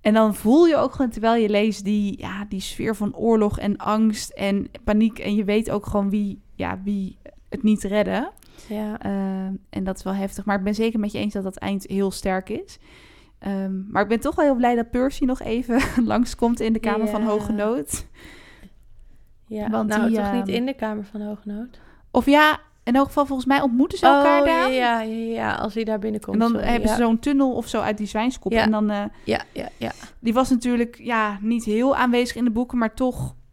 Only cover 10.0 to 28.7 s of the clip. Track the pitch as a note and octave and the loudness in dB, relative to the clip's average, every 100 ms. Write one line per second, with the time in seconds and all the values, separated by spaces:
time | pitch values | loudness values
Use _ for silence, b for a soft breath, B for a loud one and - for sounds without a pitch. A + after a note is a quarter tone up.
10 | F#3+ G3 G3 - G3 G3+ F#3+ G#3 A3+ A3+ | -4 -4 -4 -6 -2 -2 0 0 0 0
11 | G#3 A#3 G#3 G3+ F#3+ F#3 F#3+ G3 - F#3+ | -2 -2 -4 -4 -6 -6 -6 -6 -4 -2
12 | G3 F#3+ G3+ F#3 F#3+ A3+ G4 - b b | -2 -2 -2 -2 -4 -10 -10 -18 b b
13 | b b b _ - G3 F#3+ F#3+ G3 - | b b b _ -8 -6 -4 -6 -4 -2
14 | G3+ A3+ C#4 D#4 D4 B3+ B3 A#3+ A#3 B3 | 0 0 -2 2 2 4 2 2 0 0
15 | C4 - - B3+ - A3+ B3+ A#3+ C4+ - | -2 0 -2 -2 -4 -4 0 0 0 0
16 | A3+ G#3+ B3 - A#3 A#3 A3 A3 A3 G#3 | 2 2 0 0 0 0 0 0 0 0
17 | A3 G#3 A3 G#3+ G#3 G#3+ G#3 B3 - - | 0 0 0 0 0 -2 0 -2 -4 -10
18 | - B B B B B B - - - | -10 B B B B B B -20 -20 -20
19 | - - - - _ G#3+ G#3 A3 G#3+ G#3+ | -20 -20 -20 -20 _ -6 -2 -2 0 2
20 | A3+ A3 G3+ G3+ G3 G#3+ B3+ C4+ A3 G#3+ | 2 2 0 -2 0 -2 -2 -4 -6 -6
21 | G3+ G#3+ G#3 G#3 G#3 G#3 B3 - b b | -8 -10 -10 -10 -10 -10 -12 -16 b b
22 | - B3+ A#3+ C#4+ D4+ D4+ - _ - B3+ | -2 0 6 6 6 4 -6 _ 0 2
23 | C#4 - C#4 C4+ B3+ C#4 C#4 A#3+ D4 F#4+ | 2 2 0 0 2 2 2 2 2 4
24 | - C#4+ C#4+ C#4+ C#4+ E4 C4 C4 B3 A#3 | 6 6 6 6 4 4 2 2 2 2
25 | A3 A3+ A3+ A3+ A3 - A3 A3 A3 G#3+ | -2 -4 -4 -4 -4 -2 -4 -4 -2 -2
26 | G#3+ G#3+ - G#3+ A#3 A3+ G#3+ A#3+ A3+ A3 | -2 -6 -2 2 2 2 0 0 2 2
27 | A#3 A3+ C#4+ C#4 C4+ A#3+ A3+ A3 - G#3 | 2 2 2 2 2 0 -4 -4 -2 -4
28 | G#3 G#3+ A#3 B3+ - A3+ A3 | -4 -2 -2 -4 -2 2 2